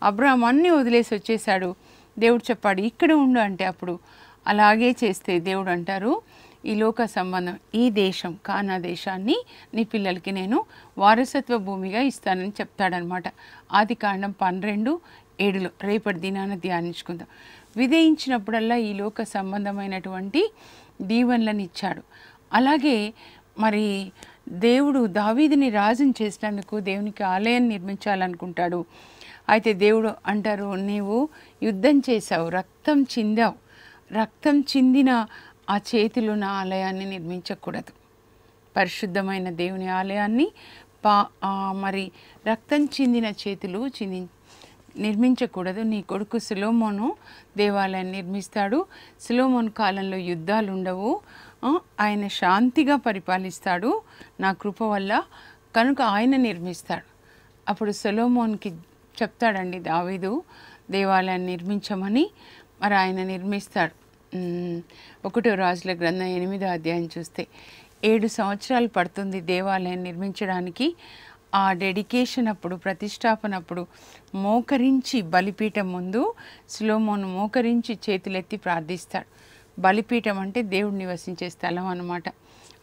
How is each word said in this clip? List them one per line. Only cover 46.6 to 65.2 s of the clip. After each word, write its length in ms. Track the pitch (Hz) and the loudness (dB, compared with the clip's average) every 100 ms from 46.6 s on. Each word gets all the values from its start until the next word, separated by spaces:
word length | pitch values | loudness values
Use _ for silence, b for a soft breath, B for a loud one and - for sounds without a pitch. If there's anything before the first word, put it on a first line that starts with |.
| 202 233 220 202 240 415 B B B 196 | 0 0 0 -2 -4 -6 B B B 0
దేవాలయాన్ని 560 | 208 202 190 190 185 | 0 2 0 -2 -6
నిర్మిస్తాడు. 760 | 190 180 196 180 220 196 262 392 B B B | -8 -6 -8 -6 -2 0 0 -4 B B B
సొలొమోను 500 | - 240 262 247 226 | -2 2 2 2 0
కాలంలో 460 | 208 208 196 190 190 | 0 0 0 -4 -4
యుద్ధాలు 560 | 175 175 160 214 208 | -4 -4 0 0 0
ఉండవు. 480 | 190 185 185 208 381 - B B B | -2 -4 -4 -2 -4 -6 B B B
ఆ, 140 | 240 330 - - | -2 -2 -2 -2
ఆయన 280 | 208 208 202 | -2 0 -4
శాంతిగా 680 | - 180 190 247 277 277 285 | 0 2 4 4 4 2 2
పరిపాలిస్తాడు 1080 | 240 196 - 185 185 - - 175 214 427 - B B - | 0 -4 -2 -4 -4 -6 -2 -2 0 -2 -6 B B -4
నా 120 | 190 | -2
కృప 300 | 185 208 196 | -2 -6 -4
వల్ల. 400 | 220 202 196 233 381 B B B _ 226 | -2 -2 0 -2 -2 B B B _ 2
కనుక 260 | 247 277 | 2 2
ఆయన 340 | 240 202 240 269 | 0 2 2 2
నిర్మిస్తాడు. 680 | 240 175 175 170 - 165 - _ b b b b - | 2 -2 -8 -10 -8 -8 -8 _ b b b b -8
అప్పుడు 240 | 202 208 | -4 -4
సొలొమోన్కి 760 | 202 220 208 240 247 226 208 208 165 - _ _ - | -4 -2 0 2 2 0 -2 -8 -12 -18 _ _ -6
చెప్తాడండి 560 | 214 - 233 196 185 180 | -6 0 0 0 -4 -6
దావీదు 640 | 170 165 180 190 190 254 - B B B - | -2 -2 -2 -4 -4 -6 -8 B B B -6
దేవాలయాన్ని 560 | 190 190 190 185 185 180 | -2 2 2 2 -2 -4
నిర్మించమని. 840 | 180 175 208 - 196 190 226 381 - B B B - | -6 -4 -6 -4 -6 0 0 0 -2 B B B -6
మరి 120 | 202 | 0
ఆయన 280 | 202 185 185 | 2 2 -2
నిర్మిస్తాడు. 800 | 185 185 190 202 - 208 165 - _ _ - | -4 -6 -4 -6 -4 -2 -2 -4 _ _ -12
ఉమ్, 480 | 185 180 175 175 170 170 B B B | -8 -6 -6 -6 -8 -10 B B B